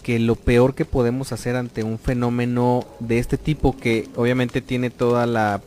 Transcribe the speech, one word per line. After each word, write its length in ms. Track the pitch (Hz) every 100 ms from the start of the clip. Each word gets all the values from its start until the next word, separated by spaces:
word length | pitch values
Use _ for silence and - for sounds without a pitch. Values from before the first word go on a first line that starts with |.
que 160 | - 117
lo 160 | 117 113
peor 380 | - 120 127
que 100 | 147 160
podemos 460 | 139 120 127 135
hacer 240 | 117 120 123
ante 260 | 123 -
un 160 | 110 110
fenómeno 880 | - 127 120 120 120 123 123 123 - -
de 180 | 117 117
este 180 | 123 139
tipo, 400 | - 151 139 127
que 320 | 120 113 - -
obviamente 440 | 120 127 123 135
tiene 260 | - 123 123
toda 360 | - 120 120 120
la 340 | 117 107 101